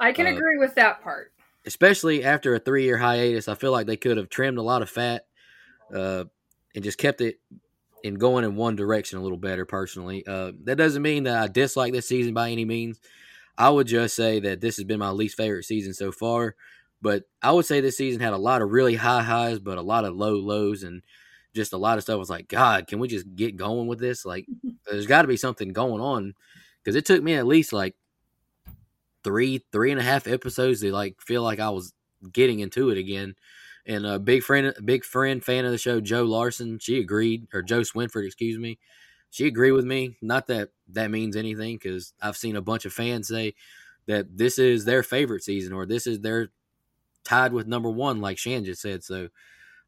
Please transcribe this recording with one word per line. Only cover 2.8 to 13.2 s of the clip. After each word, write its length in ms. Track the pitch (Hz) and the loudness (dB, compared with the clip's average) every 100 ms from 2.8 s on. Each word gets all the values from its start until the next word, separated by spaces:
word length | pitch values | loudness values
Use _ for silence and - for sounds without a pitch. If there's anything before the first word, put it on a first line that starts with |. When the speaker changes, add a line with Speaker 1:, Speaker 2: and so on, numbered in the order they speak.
| 131 117 | 4 4
Speaker 2:
hiatus, 500 | 120 120 120 117 107 | 4 4 2 2 -2
I 80 | 104 | -2
feel 160 | 135 | 0
like 160 | 127 107 | 0 0
they 100 | 110 | -2
could 200 | 127 113 | 0 0
have 120 | 95 | -2
trimmed 280 | - 135 123 | -2 0 0
a 60 | |
lot 180 | 113 123 | 0 0
of 80 | 107 | -2
fat, 380 | - 120 117 - _ _ - - _ _ | -2 -2 -4 -8 _ _ -20 -20 _ _
uh, 320 | 98 95 92 87 _ _ _ _ | -6 -4 -4 -6 _ _ _ _
and 100 | - | -10
just 140 | 101 - | -8 -2
kept 240 | 147 139 | -2 0
it 180 | 117 - _ - _ _ _ _ | -4 -4 _ -20 _ _ _ _
in 120 | 107 98 | -10 0
going 280 | 123 127 | 2 4
in 120 | 113 101 | 0 0
one 200 | 117 107 | -2 0
direction 440 | 101 110 98 95 | 0 0 -2 -8
a 20 | |
little 160 | 95 87 | -6 -6
better, 280 | 95 92 90 | -4 -6 -6
personally. 600 | 98 95 95 90 95 98 | -6 -6 -10 -10 -10 -8
Uh, 280 | 95 92 98 | -8 -8 -8
that 140 | 76 139 | -4 2
doesn't 240 | 160 143 | 2 2
mean 200 | 147 147 131 | 0 0 0
that 100 | 117 | 0
I 40 | 107 | 2
dislike 460 | 123 135 139 127 | 2 2 2 0
this 140 | 127 - | -2 -2
season 260 | 127 120 | 0 0
by 160 | 117 117 | 0 -2
any 160 | 117 110 | -2 -2
means. 340 | 117 117 110 _ - | -4 -6 -10 _ -20